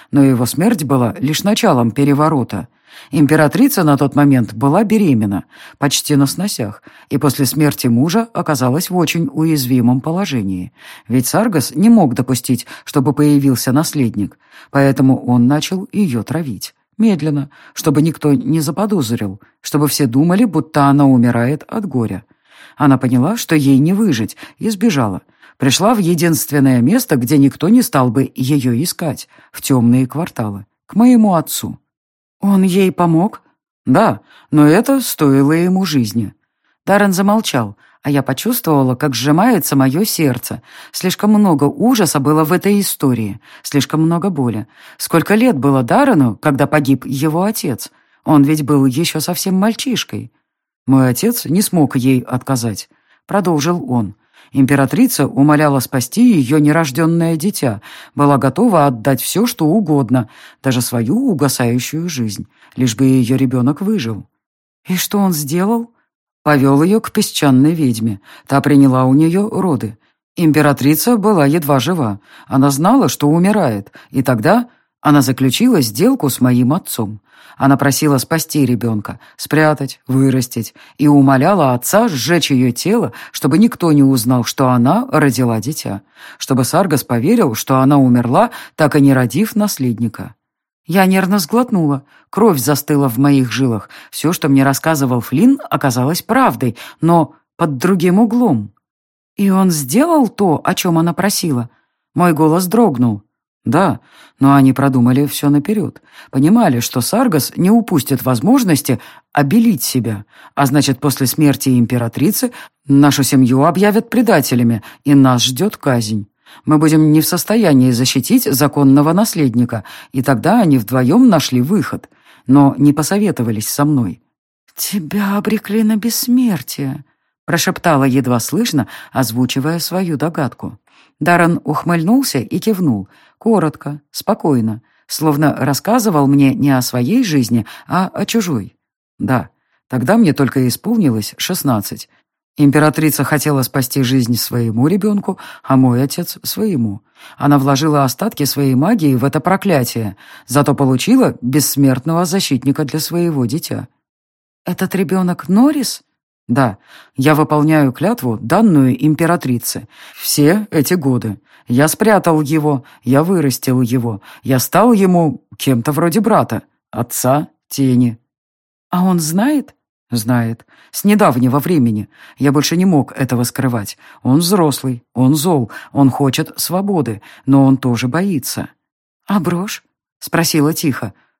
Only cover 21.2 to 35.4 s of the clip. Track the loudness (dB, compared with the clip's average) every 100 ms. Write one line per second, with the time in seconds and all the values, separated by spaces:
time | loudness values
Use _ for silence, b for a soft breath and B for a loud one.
21.2 | 2 2 -2 -4 -6 -8 -6 -4 -4 -6
22.2 | -14 b b b b b 2 2 2 0
23.2 | 0 -2 -2 0 4 4 4 2 0 -2
24.2 | -4 -10 B B -6 -2 0 0 -2 -4
25.2 | _ b b b -2 2 2 2 2 2
26.2 | 0 0 -2 0 2 4 2 0 0 -2
27.2 | 0 2 2 2 2 2 2 0 0 0
28.2 | -2 -4 -2 -2 0 -2 -4 -6 -8 -8
29.2 | -12 b b -10 -2 2 4 2 0 -4
30.2 | -8 -8 -8 -10 -16 _ _ 2 4 6
31.2 | 4 2 -2 -8 -10 -12 _ _ _ _
32.2 | _ _ 0 2 2 2 0 0 0 2
33.2 | 0 -4 _ _ _ _ 0 2 2 0
34.2 | b b b 4 4 4 2 0 -2 -2
35.2 | 2 4